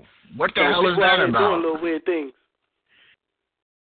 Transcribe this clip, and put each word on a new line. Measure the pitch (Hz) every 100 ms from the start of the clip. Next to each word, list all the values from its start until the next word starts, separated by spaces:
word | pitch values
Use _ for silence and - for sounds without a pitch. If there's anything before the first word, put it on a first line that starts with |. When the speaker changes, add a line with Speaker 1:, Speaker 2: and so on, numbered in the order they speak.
| - _ _ -
Speaker 1:
What | 175 202
the |
Speaker 2:
Yeah, | 180
Speaker 1:
hell | 180 185
is | 175
Speaker 2:
people |
out | 190 180
Speaker 1:
that |
Speaker 2:
here | 139
Speaker 1:
about? | 120 202
Speaker 2:
doing | 175
little | 165 156
weird | 170 160 165
things. | 170 139 - _ _ _ _ _ _ _ _ _ _ _ _ _ _ _